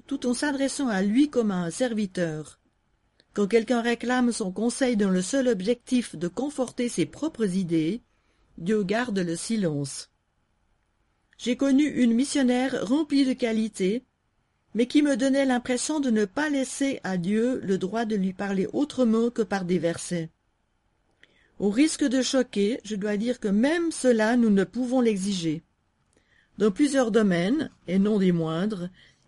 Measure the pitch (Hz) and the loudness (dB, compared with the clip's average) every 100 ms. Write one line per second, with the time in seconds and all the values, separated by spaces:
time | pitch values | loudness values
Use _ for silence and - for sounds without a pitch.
0 | - 269 240 240 302 269 269 - 269 190 | -10 -4 -2 -2 -2 0 -2 -2 -2 0
1 | 202 233 294 254 214 185 170 - 254 220 | 2 4 2 2 0 0 -2 -2 -2 -2
2 | 202 190 170 156 151 - _ _ _ _ | -4 -2 -4 -4 -12 -18 _ _ _ _
3 | _ _ _ - 202 226 226 240 233 233 | _ _ _ -2 2 2 2 0 0 -2
4 | 233 254 240 220 190 185 233 - 254 220 | 0 2 2 0 -4 -2 -2 0 0 2
5 | 202 185 185 277 254 208 185 240 - 254 | 2 2 0 0 0 0 0 -2 -2 -2
6 | - 156 175 - 285 277 240 - 240 - | -2 -6 -8 -6 -6 -4 -6 -4 -4 -2
7 | 156 - 311 - 214 185 170 165 156 226 | -4 -4 -6 -2 -2 -2 0 0 0 -4
8 | - _ _ _ _ - 170 214 185 214 | -10 _ _ _ _ -8 -2 -2 0 -2
9 | 247 196 175 170 - 226 180 143 139 - | -2 -2 -2 -4 -4 -2 -2 -2 -6 -10
10 | - _ _ _ _ _ _ _ _ _ | -16 _ _ _ _ _ _ _ _ _
11 | _ _ _ - 226 247 277 269 294 - | _ _ _ -8 -4 0 2 4 2 2
12 | 247 233 285 294 247 247 262 254 185 285 | 2 2 0 2 2 2 0 -2 0 0
13 | 311 277 262 254 233 220 220 - 185 233 | 2 2 2 0 0 0 -2 -2 -2 -2
14 | - _ _ _ _ _ _ 208 247 294 | -6 _ _ _ _ _ _ -2 2 2
15 | 294 254 269 269 269 247 247 247 - 311 | 2 2 2 2 2 0 0 -2 -2 -2
16 | 277 214 208 - 302 277 254 - 277 - | 2 2 0 -2 -2 -2 -2 -2 -4 -2
17 | 185 185 170 214 240 262 180 190 185 220 | -4 -4 0 0 0 -2 -2 -2 -2 -4
18 | 226 214 190 185 202 196 185 240 294 - | -2 -2 -2 -4 -4 -2 -2 -2 -2 0
19 | 240 220 233 233 214 202 175 180 165 170 | 2 2 0 -2 -2 -4 -2 0 0 -4
20 | - 175 160 _ _ _ _ _ _ _ | -6 -6 -8 _ _ _ _ _ _ _
21 | _ _ _ _ _ - 196 208 311 - | _ _ _ _ _ -4 0 2 2 2
22 | 285 262 240 269 247 202 202 262 196 208 | 0 0 2 0 0 0 0 -2 -6 -6
23 | 208 208 233 247 208 202 277 349 330 - | -4 -2 -2 -2 0 2 2 2 -2 0
24 | 254 226 214 247 226 196 180 240 254 262 | 2 4 4 4 4 4 2 -2 -2 2
25 | 233 202 196 185 165 156 - _ _ _ | 2 0 -2 -4 -4 -4 -8 _ _ _
26 | _ _ _ _ _ - 214 190 294 269 | _ _ _ _ _ -2 0 2 2 2
27 | 226 208 208 170 180 285 156 - - 190 | 2 4 4 2 2 0 -4 -8 -2 0
28 | 208 214 190 170 160 160 208 196 180 - | 2 2 2 2 0 -2 -4 -4 -10 -14
29 | _ _ | _ _